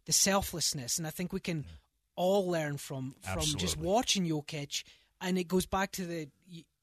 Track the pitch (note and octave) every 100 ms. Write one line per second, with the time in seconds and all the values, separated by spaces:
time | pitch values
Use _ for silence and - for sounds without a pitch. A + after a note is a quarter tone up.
0 | - E3+ G3+ G3 F#3 E3+ - D3+ A#2+ -
1 | D#3 - F3+ F#3+ - D#3+ C#3 D#2 _ _
2 | _ - F3+ G3+ F3+ E3+ D3+ C#3+ - C3+
3 | C3 - - F#3 D#3 D3 F3+ D3+ E3 G#3
4 | B3+ G3+ F3 D#3 - D#3 C#3+ - - -
5 | _ _ F#3 F#3 E3+ F#3 - F#3+ G3 -
6 | F3 E3+ D3+ _ - E3+ - _